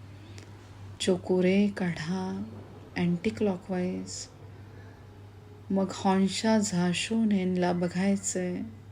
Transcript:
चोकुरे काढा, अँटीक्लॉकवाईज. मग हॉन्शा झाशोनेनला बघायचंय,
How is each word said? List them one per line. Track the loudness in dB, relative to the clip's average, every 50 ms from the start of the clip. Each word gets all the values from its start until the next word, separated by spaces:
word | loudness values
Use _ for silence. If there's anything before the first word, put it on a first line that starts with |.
| -16 -16 -16 -16 -16 -16 -16 -16 -16 -16 -16 -18 -18 -18 -16 -16 -14 -14 -10 0
चोकुरे | 2 2 2 2 2 2 2 4 6 6 6 6 4
काढा, | 4 2 0 -2 -2 -2 -2 -4 -4 -4 -2 -4 -4 -6 -6 -8 -8 -10 -12 -14 -14 -16 -16 -16 -8 -2
अँटीक्लॉकवाईज. | 0 2 2 2 2 0 -2 0 2 2 2 2 0 -4 -4 -2 -2 0 -2 -2 -4 -6 -8 -10 -10 -12 -12 -14 -18 -18 -16 -16 -16 -16 -16 -16 -16 -16 -16 -16 -18 -18 -18 -18 -18 -18 -18 -18 -18 -18 -18 -18 -14 -4 0
मग | 2 2 2 0 -2
हॉन्शा | 2 2 4 6 6 4 4 2 2 4 4 6
झाशोनेनला | 4 4 2 2 2 2 2 2 0 0 0 2 2 4 4 4 4 4 2 2 2 2 2
बघायचंय, | 2 2 0 0 0 2 2 4 2 2 0 -2 -2 -2 -2 -2 -2 -4 -6 -8 -10 -14 -16 -12